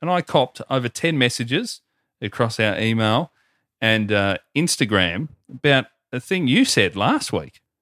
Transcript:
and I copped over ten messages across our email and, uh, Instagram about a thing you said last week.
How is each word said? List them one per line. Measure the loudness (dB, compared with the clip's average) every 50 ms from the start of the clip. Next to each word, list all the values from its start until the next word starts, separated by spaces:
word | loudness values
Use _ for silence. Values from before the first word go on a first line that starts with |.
and | -4 -2
I | -2 -2
copped | -2 0 2 2 2 0 -2 -10 -6 -4
over | -2 -2 -2 -4
ten | -4 -2 -2 -2 0 2
messages | 2 0 0 -2 -4 -2 -2 -4 -4 -4 -10 -14 _ _ _ _ _ _ _ -10
across | -10 -6 -2 -2 -2 -2 0 0
our | 0 0 0 0
email | 0 0 0 2 2 2 2 0 0 -4 _ _ _ _ _ _ _ _ _ -2
and, | 0 2 2 2 0 0
uh, | 0 0 0 0 -2 -4 _ _ -4 -2
Instagram | -2 0 0 -2 0 0 2 2 2 2 -2 -4 -8 -10 -12 _ _ -20
about | -10 -2 0 2 2 2 0 -2 _ _ _ _
a | -10 -8
thing | -6 -4 -2 0 2 2
you | 4 4 4
said | 4 4 2 2 2 2 0
last | 0 2 0 0 -2 -4
week. | -6 -6 -6 -8 -16 _ _ _ _ _